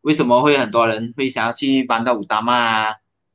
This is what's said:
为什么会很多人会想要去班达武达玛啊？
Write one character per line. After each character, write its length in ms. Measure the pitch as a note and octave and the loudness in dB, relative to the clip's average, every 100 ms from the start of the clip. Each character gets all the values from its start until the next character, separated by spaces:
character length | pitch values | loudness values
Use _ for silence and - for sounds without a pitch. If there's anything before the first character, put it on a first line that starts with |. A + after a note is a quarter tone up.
为 120 | C#3+ | -2
什 120 | D3+ B2 | 0 2
么 160 | A#2+ | 4
会 160 | D3 C#3 | 4 2
很 140 | A2+ | 2
多 160 | A#2 A2+ | 0 0
人 260 | A2 A#2 A#2 | -2 -6 -6
会 120 | C3+ | -6
想 160 | B2+ A2+ | -2 -4
要 60 | |
去 320 | - C#3 C3+ | -4 0 0
班 220 | B2+ A2+ A#2+ | 0 0 0
达 80 | |
武 100 | A#2 | -2
达 180 | G2 G#2+ | -2 -2
玛 120 | A#2 B2 | 0 0
啊？ 400 | A#2 A2 A2 G#2+ _ _ _ | 2 0 -2 -6 _ _ _